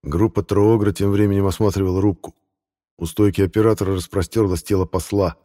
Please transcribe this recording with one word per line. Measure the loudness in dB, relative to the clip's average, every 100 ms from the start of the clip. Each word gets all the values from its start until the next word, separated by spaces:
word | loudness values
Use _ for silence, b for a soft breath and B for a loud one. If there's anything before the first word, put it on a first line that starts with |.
Группа | -4 0 0 0
Троогра | -2 2 4 4 0
тем | 0 0
временем | 2 2 2 0
осматривала | 0 -2 0 -2 0
рубку. | 0 -2 -12 _ _ _ _ _ _ _
У | -10
стойки | 0 0 2
оператора | -2 2 2 2 -2 -4
распростерлось | -4 -4 -2 -2 0 -2
тело | -2 -2 0
посла. | -4 -4 -2 -2 -4